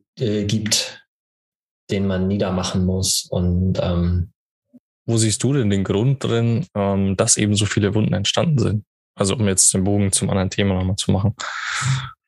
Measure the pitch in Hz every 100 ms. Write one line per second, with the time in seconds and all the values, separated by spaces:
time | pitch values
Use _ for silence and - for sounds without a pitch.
0 | _ - 120 104 101 110 107 - - -
1 | _ _ _ _ _ _ _ _ - 98
2 | 98 92 95 101 98 92 90 98 92 92
3 | 92 - - 92 90 87 92 90 90 87
4 | 87 87 87 _ _ _ _ - _ _
5 | - 113 110 - 123 143 104 98 92 98
6 | 127 135 - 117 117 113 - 104 98 98
7 | 98 95 110 - 104 104 107 - 104 107
8 | 107 104 101 - 175 147 95 107 - _
9 | _ - 101 110 104 95 - 98 95 101
10 | 98 - 95 98 92 - 101 92 92 95
11 | - 95 101 - - - - - 131 131
12 | 131 -